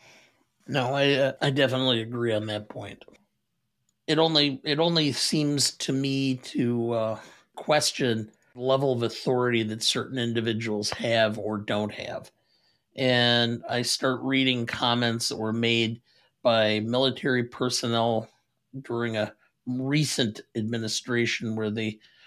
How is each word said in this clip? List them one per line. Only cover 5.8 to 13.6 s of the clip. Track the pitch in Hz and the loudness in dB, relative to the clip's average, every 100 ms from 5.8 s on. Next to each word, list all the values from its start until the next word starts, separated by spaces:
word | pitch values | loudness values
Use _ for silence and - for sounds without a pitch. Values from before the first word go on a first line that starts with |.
| - | -4
me | 135 139 135 135 127 | -2 0 0 0 -2
to, | - 143 120 120 117 | -4 -2 0 0 0
uh, | 117 110 107 - - _ - | -2 -2 -4 -12 -20 _ -12
question | - 151 147 - 131 110 107 _ _ | 0 2 2 0 0 0 -4 _ _
the | 123 | -6
level | 127 135 139 | 0 2 2
of | 120 | 2
authority | 117 - - 127 123 117 | 0 -2 0 2 2 2
that | 110 117 | 0 -2
certain | - 127 - 131 | -2 -2 -4 -4
individuals | 117 117 113 110 113 107 104 | 0 0 0 -2 -2 -2 -2
have | - 120 117 110 107 | -4 0 2 2 0
or | 101 107 | -4 -4
don't | 104 107 107 | -2 -2 -2
have. | - - - - _ _ _ _ _ _ | -6 -10 -10 -14 _ _ _ _ _ _
And | - 131 123 120 120 117 117 | -2 2 4 4 4 2 -2